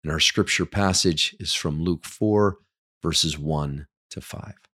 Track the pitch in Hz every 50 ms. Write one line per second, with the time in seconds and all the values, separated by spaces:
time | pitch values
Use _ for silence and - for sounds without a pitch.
0 | - 78 78 80 - - - - 98 - - - 90 - - 101 101 95 90 -
1 | - 95 82 76 - - - _ 87 78 - - - 82 76 78 82 90 85 80
2 | - - - - 107 107 104 104 104 101 95 _ _ _ _ _ _ _ _ _
3 | - 82 80 - - 82 73 73 71 78 78 73 73 71 69 73 73 _ _ _
4 | _ _ - - - - - - - 104 98 _ _ _ _